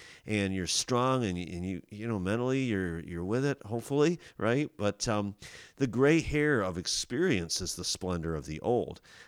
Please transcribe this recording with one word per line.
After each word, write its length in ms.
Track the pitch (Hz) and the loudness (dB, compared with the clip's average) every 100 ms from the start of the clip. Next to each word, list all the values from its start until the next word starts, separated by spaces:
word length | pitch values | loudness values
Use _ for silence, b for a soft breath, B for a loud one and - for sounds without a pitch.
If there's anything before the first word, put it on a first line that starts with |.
| B B - | B B -4
and 260 | 104 98 | 0 0
you're 140 | 95 85 | 0 0
strong, 580 | - - 123 127 131 107 | -2 2 2 2 2 0
and 120 | 87 | -2
you, 80 | 87 | -4
and 140 | 87 92 | -4 -4
you, 160 | 90 - | -6 -8
you 180 | 101 113 | -8 -4
know, 120 | 107 | -2
mentally, 420 | 90 113 123 135 | 0 0 2 0
you're, 380 | 127 98 90 82 | 2 0 0 -4
you're 260 | 80 85 90 | -6 -6 0
with 200 | 120 143 | 0 0
it, 140 | 135 101 | -2 -4
hopefully, 540 | 117 - 139 151 170 b - | -6 0 4 4 2 b -2
right? 320 | 107 131 156 - | 0 2 -2 0
But, 300 | 104 - 123 | -2 0 0
um, 280 | 107 101 98 B B B - | 0 0 -6 B B B -4
the 100 | 135 | 0
gray 340 | 117 139 165 | 4 6 6
hair 400 | - 147 151 131 | 2 0 2 2
of 160 | 92 87 | 2 -2
experience 840 | 87 - - 123 185 104 82 - | -2 -2 -2 0 2 2 0 -4
is 140 | - - | -4 -4
the 80 | |
splendor 520 | 87 - 92 87 80 78 | -4 -4 -2 -2 -2 -4
of 100 | 71 | -4
the 140 | 78 | -4
old. 400 | - 120 - - b b | 0 0 0 -8 b b